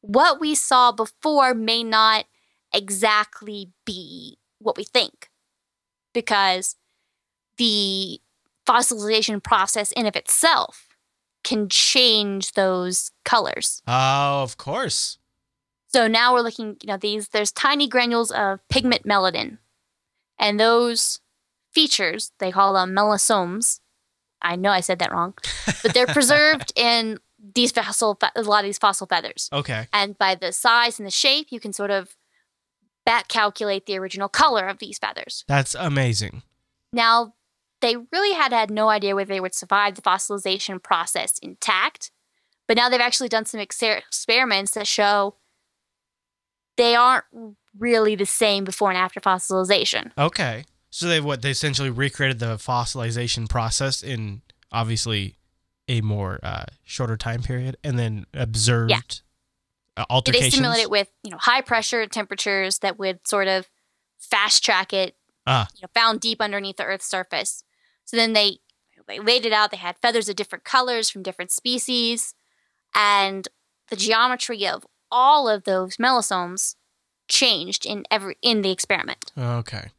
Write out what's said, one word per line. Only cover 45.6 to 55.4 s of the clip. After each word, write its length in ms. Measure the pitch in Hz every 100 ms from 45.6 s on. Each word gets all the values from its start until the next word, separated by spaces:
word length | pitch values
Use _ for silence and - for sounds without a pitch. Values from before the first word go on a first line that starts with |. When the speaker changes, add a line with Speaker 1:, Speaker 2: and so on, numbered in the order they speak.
| _ _ _ _ _ _ _ _ _ _ _ -
Speaker 1:
they 180 | 240
aren't 300 | 240 247 262 - 233 226 202 _ 196
really 360 | 240 233 214
the 120 | 208 196
same 380 | - 220 202
before 260 | 190 - 202
and 80 | 180
after 200 | 185 -
fossilization. 880 | 202 185 - 190 185 202 - - - -
Speaker 2:
Okay. 460 | 151 - 143 113 127 _ _
So 160 | - 175
they, 120 | 165
what, 220 | 147 135
they 80 | 123
essentially 400 | 131 156 131 139
recreated 480 | 120 139 - 135 123
the 180 | 117 110
fossilization 920 | - 123 120 135 113 117 120 - 110
process 540 | 123 113 - 135 127
in 400 | - 120 107 98 _ _ _
obviously 640 | 113 113 113 117 107 95 -